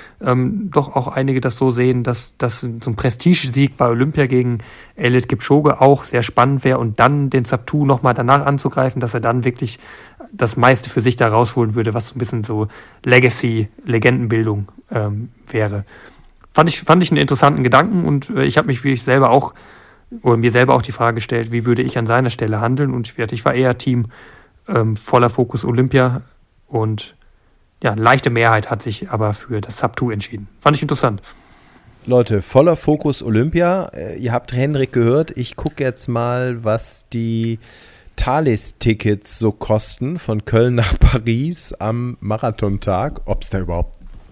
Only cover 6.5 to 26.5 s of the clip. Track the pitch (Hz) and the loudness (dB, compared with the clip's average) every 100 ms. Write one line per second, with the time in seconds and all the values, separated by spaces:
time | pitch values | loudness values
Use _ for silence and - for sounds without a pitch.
6.5 | 135 131 127 117 110 123 147 135 135 117 | 2 0 0 -2 2 2 2 0 0 0
7.5 | 127 - 151 139 131 131 120 120 143 143 | -4 -2 0 2 2 2 0 2 2 2
8.5 | 139 131 139 131 123 120 120 113 123 120 | 0 -2 -2 -2 -2 -4 -2 0 0 -2
9.5 | - 107 - - - - - - 202 120 | -4 -8 -10 -20 -20 -20 -20 -16 -4 -4
10.5 | - 123 123 - 123 117 117 117 110 120 | 4 4 4 0 -2 0 2 2 2 0
11.5 | 127 113 113 110 110 - 120 120 117 107 | 0 -2 0 -2 -4 -8 -8 -6 -6 -4
12.5 | 107 107 - - _ 127 127 127 - 120 | -4 -4 -8 -20 _ 2 4 4 0 -2
13.5 | 113 107 - 156 113 123 113 113 113 110 | -2 -4 -8 -2 0 2 0 0 0 0
14.5 | 104 98 - - 120 104 104 120 _ - | -2 -6 -14 -8 -6 -4 -6 -10 _ -6
15.5 | 113 104 101 - - - - - _ - | -2 -2 -4 -8 -18 -20 -20 -20 _ -2
16.5 | - 165 - - 180 165 147 143 139 143 | 2 2 0 4 4 6 2 2 4 4
17.5 | 135 127 131 190 185 165 143 - 208 139 | 4 4 6 4 0 0 -2 -2 -2 0
18.5 | 147 147 120 135 127 131 135 123 135 - | 0 0 -2 -2 -2 2 2 4 4 0
19.5 | - - - - _ - 233 123 117 117 | -12 -20 -20 -20 _ -20 -4 0 2 4
20.5 | 120 131 127 117 107 117 113 - 117 113 | 4 4 2 0 -2 -2 -2 -4 -4 -2
21.5 | 120 120 117 - 123 113 120 123 - 110 | -2 0 0 0 -2 0 0 0 -2 -4
22.5 | 107 117 131 139 123 113 - 113 117 139 | -2 -2 0 -2 -4 -6 -6 -6 -2 0
23.5 | 127 127 123 135 120 113 - - - _ | 2 0 0 0 0 -2 -10 -20 -20 _
24.5 | _ - 123 110 107 - 123 120 131 123 | _ -4 0 0 -2 0 2 4 2 -2
25.5 | 127 - 117 127 135 127 123 - _ _ | -2 -2 0 2 2 2 -2 -8 _ _